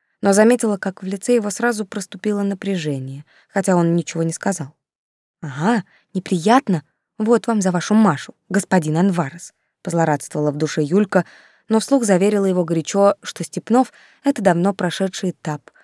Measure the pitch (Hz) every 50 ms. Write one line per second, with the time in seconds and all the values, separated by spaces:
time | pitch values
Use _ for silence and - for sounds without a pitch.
0 | _ _ _ _ - 202 196 202 214 226 247 247 - 220 208 190 - 196 185 -
1 | - 185 196 190 - - 247 240 202 208 190 - 220 240 233 208 214 185 - 208
2 | 185 - - 185 - 214 208 202 202 202 196 190 - 196 196 180 156 151 143 135
3 | 131 131 135 139 147 _ _ _ _ _ _ 202 190 - 185 175 170 170 170 170
4 | - - - 165 165 165 165 - - 196 196 - 147 139 - _ _ _ _ _
5 | _ _ _ _ _ _ _ _ - 147 127 135 156 208 240 226 180 - _ _
6 | _ _ - 185 180 - 190 175 156 208 233 262 - - 190 156 - _ _ _
7 | _ _ _ - 220 214 240 226 - - 226 214 185 185 175 180 - - 214 220
8 | 220 202 151 135 - - - _ _ _ 180 202 190 - - 185 156 156 151 160
9 | 185 202 180 170 156 139 170 170 - - - _ _ _ _ _ - - 165 170
10 | 165 156 151 139 - - - 156 151 151 143 147 156 151 - - 151 143 160 202
11 | 214 190 - 185 175 - - - _ _ _ _ _ - 220 220 185 - 277 269
12 | 240 202 196 175 190 208 208 202 196 190 185 180 175 156 170 165 156 - - 196
13 | 202 202 208 - - - - - - - - 180 - - 220 247 254 - - _
14 | - _ _ _ - 277 285 - 196 190 175 170 175 196 190 - 185 175 - -
15 | 190 190 185 - - 185 165 - - 165 151 147 - - _ _